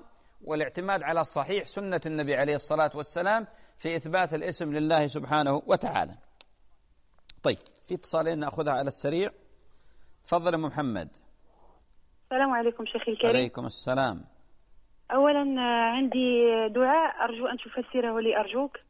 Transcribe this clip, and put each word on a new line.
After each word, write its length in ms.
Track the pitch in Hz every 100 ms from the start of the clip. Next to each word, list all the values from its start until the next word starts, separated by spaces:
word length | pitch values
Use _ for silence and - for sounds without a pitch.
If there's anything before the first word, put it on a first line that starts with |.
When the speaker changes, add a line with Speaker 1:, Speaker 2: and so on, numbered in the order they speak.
| - _ _ -
Speaker 1:
والاعتماد 600 | - 156 139 - 190 190
على 200 | 143 165
صحيح 420 | 156 151 139 196 -
سنة 360 | 196 196 170 160
النبي 300 | 156 143 131
عليه 200 | 143 143
الصلاة 360 | - 156 151 151
والسلام 520 | 143 170 - 220 208 - - -
في 180 | 160 165
إثبات 380 | 160 185 175
الاسم 400 | 156 175 - 160
لله 340 | 147 156 160 147
سبحانه 540 | 147 135 151 143 139 -
وتعالى. 440 | 175 - 120 80 - - _ - _ - - _ _ _ _ - -
طيب، 140 | 147 101 - _ -
في 60 |
اتصالين 460 | 180 - 160 156 160
نأخذها 340 | 143 - 147
على 140 | 131 139
السريع. 420 | - 139 165 202 - - - - - - - - -
تفضل 300 | - 170 170
يا 40 | 165
أم 60 |
محمد. 460 | 151 151 139 101 73 - - - - _ - - _ - - _
Speaker 2:
السلام 280 | - 262 277
عليكم 340 | 240 233 233 214
شيخي 260 | 226 -
الكريم. 240 | 214 233 247
Speaker 1:
عليكم 300 | 247 - 123
السلام. 560 | - 123 131 131 87 - - - - _ - - - -
Speaker 2:
أولًا، 500 | 262 294 285 277 262
آه، 340 | 240 233 226 247
عندي 480 | 262 254 247 240 233 226 220 226
دعاء 480 | 254 311 320 -
أرجو 240 | 233 226 247
أن 100 | 247
تفسره 640 | 233 - 240 254 233 226
لي 180 | 220 208
أرجوك. 400 | 202 233 277 -